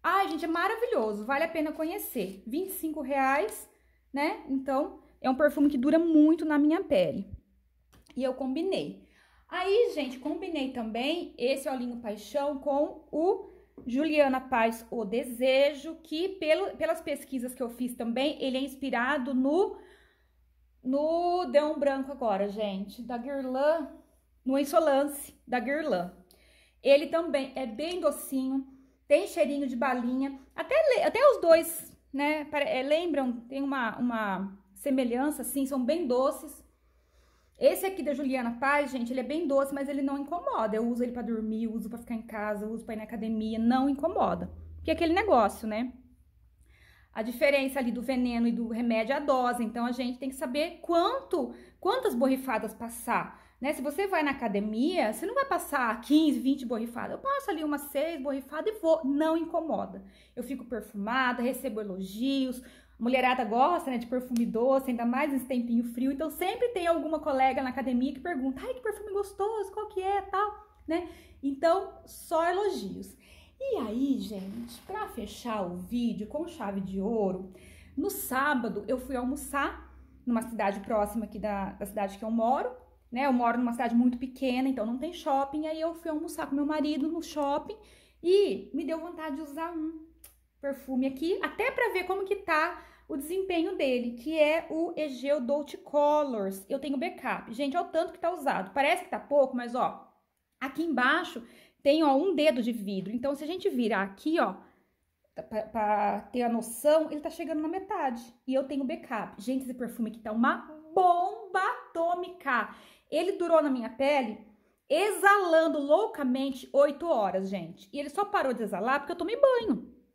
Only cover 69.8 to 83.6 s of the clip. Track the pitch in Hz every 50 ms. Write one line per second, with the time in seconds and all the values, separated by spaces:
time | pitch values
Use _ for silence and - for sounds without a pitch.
69.8 | 427 427 - 381 370 392 403 392 381 392 - 381 415 415 415 - - _ _ _
70.8 | - - 320 349 349 330 - - - - - - - 277 277 - - 330 339 392
71.8 | 392 - - - - - - - - - 339 320 330 339 359 370 427 392 330 240
72.8 | 202 190 175 185 196 - - _ _ - - - - - _ _ 523 554 480 349
73.8 | 240 214 208 247 277 285 254 208 190 196 214 190 190 196 208 233 233 - - -
74.8 | - - 381 427 415 - - 233 208 202 - - - 240 220 208 190 175 175 180
75.8 | 185 - 233 247 240 233 190 185 214 - - 302 339 339 - - 220 202 196 196
76.8 | 180 - 190 196 190 220 233 220 202 190 180 185 - - - - - - - -
77.8 | - - - 277 330 403 392 - - - 254 262 277 294 294 247 233 220 185 208
78.8 | 202 - 254 254 254 - 269 247 254 247 285 294 - - - 277 277 349 392 -
79.8 | - - - - - - - - - 247 240 233 233 - - 214 208 196 196 202
80.8 | 202 - 233 208 208 208 - 233 208 208 - 208 185 214 202 196 196 - - -
81.8 | 208 196 - 214 202 190 196 - 226 220 226 226 220 233 262 330 427 494 - -
82.8 | - _ _ _ _ _ 240 240 277 285 254 240 240 233 233 240